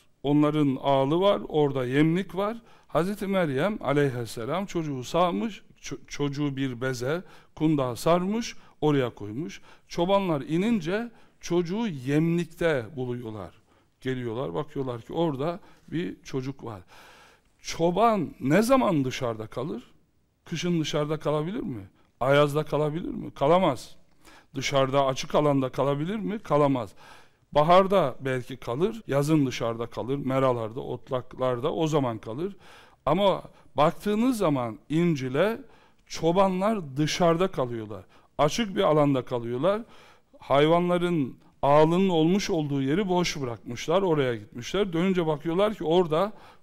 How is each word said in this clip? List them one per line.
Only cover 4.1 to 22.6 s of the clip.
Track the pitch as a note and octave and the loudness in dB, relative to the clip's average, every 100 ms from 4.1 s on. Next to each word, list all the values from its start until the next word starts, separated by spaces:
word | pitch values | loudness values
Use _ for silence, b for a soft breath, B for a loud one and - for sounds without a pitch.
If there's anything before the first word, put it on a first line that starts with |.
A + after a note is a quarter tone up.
| A#2+ A2+ - A2+ F3 G3+ | -2 -8 -8 -6 -6 -4
çocuğu | F3 D#3 C3 | -6 -6 -6
sağmış, | A#2+ E3+ F3+ G3 A3+ F#3+ - - | -4 0 2 0 -4 -8 -20 -18
ço-, | - - - | -14 -14 -12
çocuğu | - C#3+ C#3 D3 C3+ | -6 -4 -2 -4 -2
bir | C3+ A#2 | -6 -4
beze, | C3 A#2+ B2+ E3+ - B B - | -4 -4 -4 -4 -8 B B -2
kundağa | D#3 D3 B2+ A2+ | 0 2 0 0
sarmış, | D#3+ F3 F#3 A3+ A#3 - b b | 2 2 2 -4 -6 -12 b b
oraya | D3+ C#3+ A#2+ | 2 2 0
koymuş. | - G#2 A2+ F#3+ - b b b | -4 -10 -8 -10 -12 b b b
Çobanlar | - F3 G3 F#3+ D3 | -2 2 2 2 -2
inince | - E3 G#3+ A3+ D#3 G#3 A#3 - b b | 0 0 2 0 -2 -4 -6 -12 b b
çocuğu | - E3+ E3+ G#3 A#3 | -2 -2 0 -2 -4
yemlikte | C#3+ B2+ D3 E3 E3+ E3+ - E3+ C#3 G#2 B2+ | -4 0 2 2 0 -2 -2 0 0 -4 -6
buluyorlar. | B2 B2 A2 G#2+ F2+ - _ b b _ | -6 -6 -8 -10 -12 -16 _ b b _
Geliyorlar, | C3 B2+ A#2+ A2+ D3+ | -6 -4 -4 -4 -4
bakıyorlar | E3 D3 C#3 C3 A#2+ | -6 -6 -6 -6 -8
ki | - | -6
orada | D#3+ E3+ C3 D#3 F3+ b b - | -2 -2 0 -4 -6 b b -8
bir | D#3 F#3 - | -6 -6 -8
çocuk | - C3+ C3 - | -8 -6 -6 -10
var. | A#2 G2+ - B B B B B B _ | -12 -14 -16 B B B B B B _
Çoban | - - E3+ F3 A#3 G#3 C#3+ - | -10 -2 0 4 2 2 -2 -4
ne | C3 F3 | 2 4
zaman | A3+ C4 A3+ D3+ C3 | 4 4 4 2 0
dışarıda | - B2 A2 A2 | -2 -4 -4 -8
kalır? | B2 D3+ - - _ _ _ _ _ - | -8 -6 -8 -12 _ _ _ _ _ -10
Kışın | E3 F3+ E3+ | -6 -2 -2
dışarıda | D3 D3+ D3+ D#3 | 0 -2 -2 -2
kalabilir | D3+ D3+ D#3+ A3+ | -2 -2 -2 -6
mi? | G#3 A2+ G2+ _ b - | -8 -8 -12 _ b -2
Ayazda | B2+ C#3+ D3 D3 | 4 6 4 2